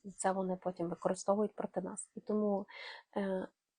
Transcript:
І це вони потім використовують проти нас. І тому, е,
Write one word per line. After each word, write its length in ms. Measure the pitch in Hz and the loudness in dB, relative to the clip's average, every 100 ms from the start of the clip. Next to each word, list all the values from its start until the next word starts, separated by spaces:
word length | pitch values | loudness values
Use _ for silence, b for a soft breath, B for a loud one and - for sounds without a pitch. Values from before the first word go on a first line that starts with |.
І 80 | 202 | -14
це 200 | 180 190 | 0 2
вони 240 | 190 185 185 | 2 0 0
потім 340 | 185 185 175 | -2 -2 -2
використовують 680 | 175 185 185 - 202 208 - | 0 0 2 2 4 2 0
проти 260 | 208 - | -4 -2
нас. 280 | 185 202 - - | -4 -6 -10 -14
І 40 | |
тому, 460 | - 214 208 196 208 B B B - - | -2 2 2 2 -2 B B B -6 -2
е, 300 | 196 185 185 _ _ | 0 0 -4 _ _